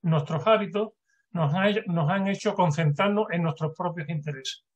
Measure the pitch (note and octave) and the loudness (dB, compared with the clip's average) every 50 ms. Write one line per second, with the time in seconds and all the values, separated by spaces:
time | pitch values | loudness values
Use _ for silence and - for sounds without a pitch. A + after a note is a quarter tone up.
0 | - E3+ D#3+ D3+ C#3+ - D#3+ D#3 - G#3+ A3 G#3 G#3 E3+ E3 G3+ G#3+ A3 - _ | 0 2 2 2 0 -2 -4 -2 2 4 4 4 2 -2 -2 -4 -4 -4 -6 _
1 | _ _ _ _ _ _ - F3 D#3+ C#3+ D3+ F#3 F#3+ G#3 G3+ - - - E3+ E3+ | _ _ _ _ _ _ -2 0 0 2 2 2 2 2 2 0 -2 -2 0 0
2 | D#3 D3 F#3 G3 G3 G3 G3 G3 - G#3+ G3+ - F3+ E3+ C#3+ D#3+ E3 D3 D3 - | 2 2 2 0 0 -2 -2 -2 -2 -2 0 2 2 2 2 2 2 2 2 2
3 | G3 G3+ G3+ G3+ G#3+ - E3 F3 E3+ D#3+ D3+ - D#3+ D#3 D#3 - F3 F3+ E3+ E3+ | 2 2 2 0 0 0 -2 -2 -2 -2 -2 -2 -4 -6 -4 -4 -6 -6 -4 -6
4 | D#3 D3+ E3+ D3+ D3 D3+ C#3+ C3+ C3+ - - - _ _ _ | -6 -6 -6 -6 -6 -6 -8 -8 -10 -12 -12 -14 _ _ _